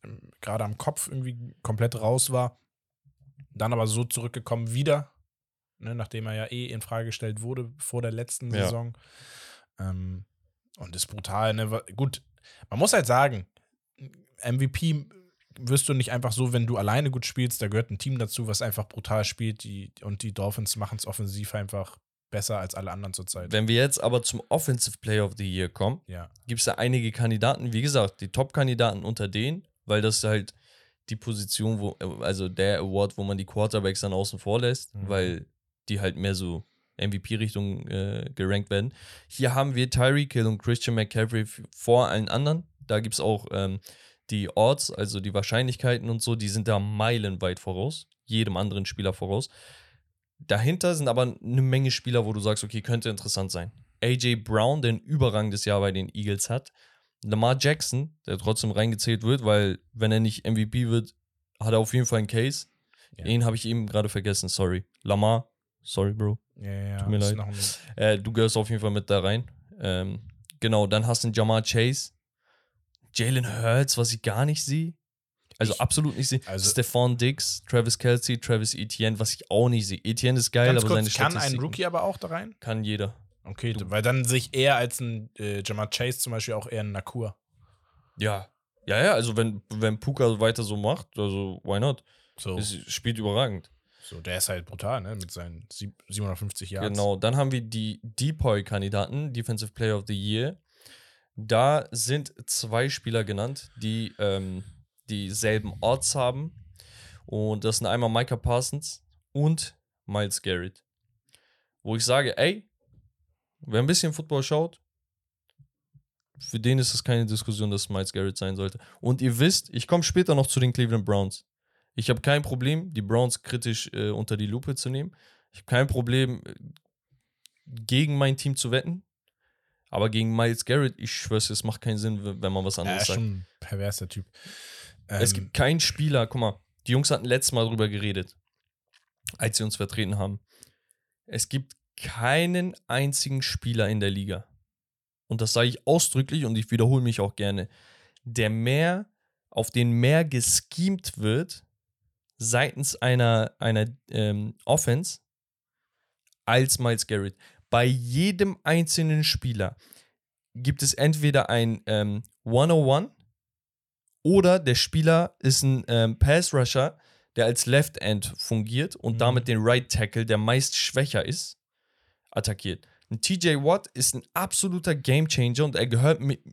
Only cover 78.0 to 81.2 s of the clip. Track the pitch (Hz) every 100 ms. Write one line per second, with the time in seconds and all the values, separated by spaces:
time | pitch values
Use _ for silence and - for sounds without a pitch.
78 | 123 120 - 120 - 113 110 - 107 -
79 | 110 107 110 - - 104 123 120 98 95
80 | - 117 127 127 117 120 123 127 110 110
81 | 107 101